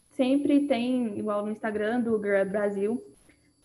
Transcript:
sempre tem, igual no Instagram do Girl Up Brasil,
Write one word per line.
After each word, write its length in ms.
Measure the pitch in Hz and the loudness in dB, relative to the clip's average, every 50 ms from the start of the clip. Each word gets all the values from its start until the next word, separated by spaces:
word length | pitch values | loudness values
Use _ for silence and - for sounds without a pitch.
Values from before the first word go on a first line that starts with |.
| _ _ _ | _ _ _
sempre 520 | - 262 254 269 285 285 285 285 285 285 | 0 2 2 2 2 4 4 4 4 4
tem, 520 | - 262 233 240 247 254 247 240 220 208 214 | 2 0 0 0 0 0 0 -2 -2 -4 -4
igual 260 | 214 214 208 208 208 | -4 -2 -2 -2 -2
no 60 | 214 | -4
Instagram 480 | 214 214 - 220 208 214 208 214 240 247 | -6 -6 -6 -6 -4 -2 -2 -2 0 0
do 180 | 226 233 220 | 0 0 0
Girl 260 | 214 202 202 202 196 196 | 0 2 2 2 2 2
Up 60 | 190 | 2
Brasil, 540 | 190 214 202 202 202 196 202 214 240 262 - - - _ _ _ _ _ _ _ _ _ | 0 -2 -2 -2 -2 -2 -2 -2 -2 -4 -8 -12 -20 _ _ _ _ _ _ _ _ _